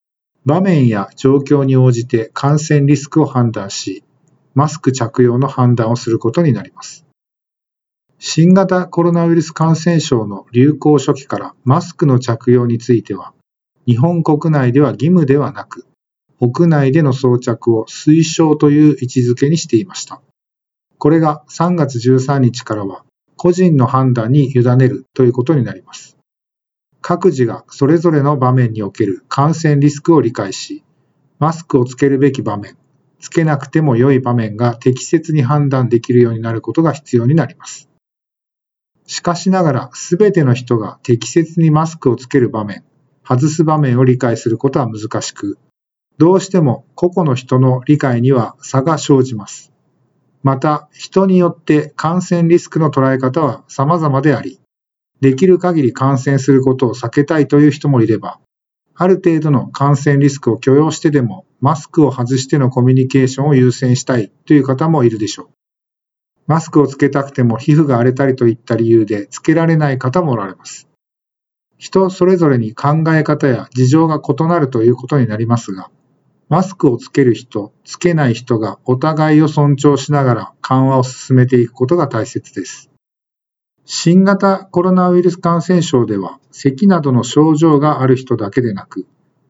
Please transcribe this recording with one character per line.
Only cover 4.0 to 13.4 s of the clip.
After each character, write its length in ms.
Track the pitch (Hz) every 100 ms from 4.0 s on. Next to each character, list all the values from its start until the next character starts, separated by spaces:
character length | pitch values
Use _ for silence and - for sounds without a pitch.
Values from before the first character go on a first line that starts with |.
| - _ _ _ _ 135
マ 120 | 151
ス 120 | 156
ク 120 | -
着 300 | 127 117 -
用 160 | 123 120
の 100 | 135
判 280 | - 123 120
断 160 | 113
を 40 | 117
す 140 | -
る 80 | 113
こ 140 | -
と 100 | -
に 100 | 170
な 120 | 107
り 80 | 90
ま 100 | -
す。 240 | - - _ _ _ _ _ _ _ _ _ _ _ _
新 320 | - - 170
型 320 | 190 185 185 175
コ 180 | -
ロ 100 | 170
ナ 120 | 170 170
ウ 60 |
イ 40 | 170
ル 60 |
ス 120 | 156
感 240 | - 160 160
染 240 | 175 165
症 260 | - 123 104
の 180 | 98 -
流 220 | 120 139
行 240 | 131 151 147
初 160 | 139
期 120 | 139 -
か 140 | 101
ら 160 | - -
マ 160 | 120 147
ス 140 | 180
ク 120 | - 156
の 140 | 123
着 320 | 120 117 -
用 160 | 123 123
に 100 | 117
つ 160 | -
い 80 | 117
て 120 | -
は、 200 | 95 - -